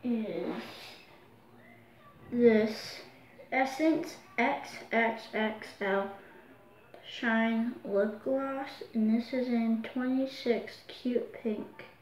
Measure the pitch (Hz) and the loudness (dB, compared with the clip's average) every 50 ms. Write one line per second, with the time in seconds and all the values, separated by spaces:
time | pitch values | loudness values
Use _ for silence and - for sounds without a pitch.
0 | - 247 233 220 214 202 170 - - - - 226 - - - - - - - - | 0 0 -2 0 -2 -4 -4 -4 -4 -4 -4 -6 -8 -12 -14 -16 -16 -18 -18 -20
1 | - - - - - - - - - - - - - - - - - - - - | -20 -20 -20 -20 -20 -20 -20 -20 -20 -20 -20 -20 -20 -20 -20 -20 -20 -20 -20 -20
2 | - - - - - - 240 240 240 233 220 214 214 220 220 - - - - - | -20 -20 -20 -20 -12 -4 2 8 8 10 10 8 4 4 0 -6 -10 -12 -12 -14
3 | - - - - - - - - - - - 262 269 262 - - 311 320 311 - | -16 -18 -20 -20 -20 -20 -20 -20 -10 -2 0 0 0 0 0 2 4 4 4 4
4 | - - - - - - - - 240 277 277 - - - - - - - 226 226 | 0 -4 -10 -16 -20 -10 -2 0 2 2 0 -2 -6 -12 -14 -14 -8 -2 0 2
5 | 226 220 220 - - - - 208 220 214 214 - - - - - 202 196 196 196 | 2 2 0 -4 -10 -8 -4 -2 -2 -2 -2 -6 -12 -14 -8 -4 -2 0 0 0
6 | 196 202 - - - - - - - - - - - - - - - - - - | 0 -2 -8 -14 -18 -20 -20 -20 -20 -20 -20 -20 -20 -20 -20 -20 -20 -20 -20 -20
7 | - - - - - 233 226 226 226 226 226 226 226 240 254 - - - 202 196 | -18 -16 -10 -2 0 2 4 4 4 2 2 0 0 -2 -4 -6 -6 0 2 2
8 | 208 220 220 - - 262 269 269 269 269 269 269 285 285 - - - - - 226 | 2 2 -2 -4 -2 -2 0 0 0 -2 -4 -6 -6 -8 -10 -14 -14 -4 0 2
9 | 214 214 220 240 240 - - 254 247 254 240 233 226 226 226 220 - - - 254 | 4 4 4 2 0 -2 -2 -2 0 0 0 0 2 2 0 0 -2 -4 -4 -2
10 | 247 254 262 262 262 269 - - - 247 226 - - - - - - - - - | 0 0 2 0 0 -2 -4 -4 0 0 0 0 0 -8 -14 -16 -18 -18 -18 -6
11 | - 247 247 - - - - - - 233 208 208 214 - - - - - - - | -4 -4 -4 -4 -8 -12 -14 -6 -4 -4 -4 -4 -6 -12 -14 -18 -20 -20 -20 -20